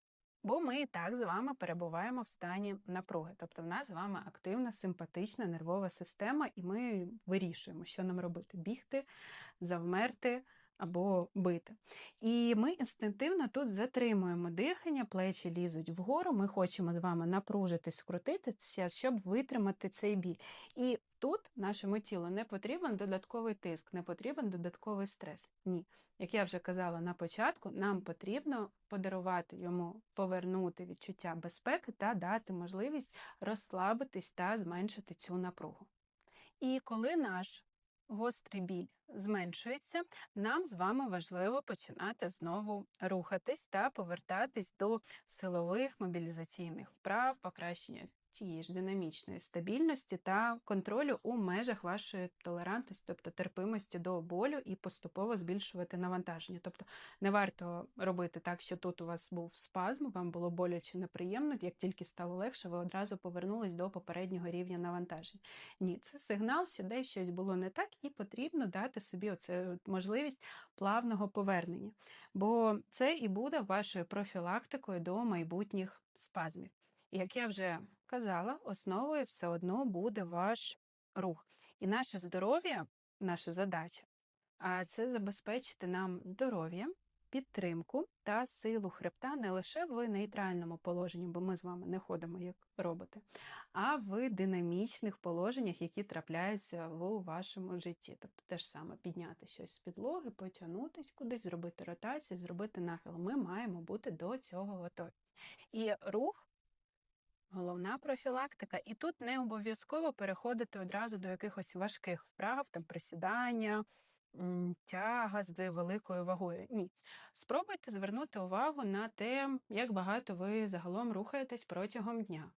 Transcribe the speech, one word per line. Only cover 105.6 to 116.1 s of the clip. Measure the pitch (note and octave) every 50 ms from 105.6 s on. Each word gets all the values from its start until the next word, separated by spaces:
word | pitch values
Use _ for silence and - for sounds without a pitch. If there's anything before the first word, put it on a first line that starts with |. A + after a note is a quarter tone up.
| - -
І | - A3 A3+ G#3+ G#3 -
рух — | - G3+ G3 G#3+ C4+ F4+ - - - _ _ _ _ _ _ _ _ _ _ _ _ _ _ _ _ _ _ _ _ _
головна | F#3 F#3 F3 F3 F3+ F3+ F3+ G3 A3 C4+
профілактика. | - D4 C4 - - C4+ B3 B3+ C4+ D4 - - G3+ - - - -
І | - A3
тут | - - E4+ - -
не | B3 A#3+ C4 C4
обов'язково | B3+ A3 A3 G#3+ G3+ A3+ A3 - - - D4 D#4 E4 D#4 C4+
переходити | - G3+ G3 F#3+ - - A#3+ B3 A3+ A#3+ - - G3+
одразу | F#3 F3+ F#3+ G3+ A3+ A#3 A3 F#3+
до | F#3 F#3
якихось | F#3 F#3 - G#3 - G3 F#3 - -
важких | F3+ F#3+ G#3 - - - F#3 F3 E3 -
вправ, | - _ - F#3+ G3 B3 C4+ C#4 -
там, | - F3 E3
присідання, | - - E3+ - - E3+ E3+ E3+ F#3 G#3+ A#3+ B3 B3 A#3+ A3+ A3 G#3 G#3 G#3+ G#3+ - - - - - - _ _ _ -
м, | - F3+ F3+ F3+ F3+ F3+ F3 F3 - _
тяга | - F#3 F#3 G3+ A3 A#3+ B3 A3+ G#3 G3 G#3 G3
з | F#3 E3+ F3+ F#3 F#3
великою | E3+ F3 F3 F3 F#3+ G#3+ - -